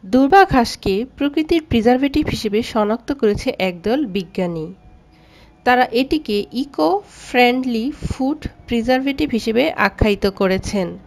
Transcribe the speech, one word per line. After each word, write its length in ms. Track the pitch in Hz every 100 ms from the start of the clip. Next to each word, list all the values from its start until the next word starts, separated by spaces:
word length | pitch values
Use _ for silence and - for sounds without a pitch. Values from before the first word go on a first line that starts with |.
| 196
দূর্বা 400 | 254 269 392 381
ঘাসকে 600 | 269 233 - - 196 254 -
প্রকৃতির 460 | 285 285 311 339
প্রিজারভেটিভ 640 | 311 240 220 247 277 277 302
হিসেবে 360 | - 214 202
শনাক্ত 480 | 240 233 208 226 -
করেছে 440 | 277 220 202 - -
একদল 460 | 190 180 185 254 277
বিজ্ঞানী। 680 | 185 180 - 180 165 160 185 - - _ _ - - - _
তারা 220 | - 247 254
এটিকে 600 | 233 269 311 311 202 202
ইকো-ফ্রেন্ডলি 1400 | 233 277 - 311 381 403 - - 247 247 254 254 233 233
ফুড 560 | 302 - - 262 302 - - -
প্রিজারভেটিভ 640 | 240 226 254 269 277 302
হিসেবে 400 | 226 226 226 302
আখ্যায়িত 540 | - 202 - 220 208 202
করেছেন। 720 | 196 196 190 - 208 175 175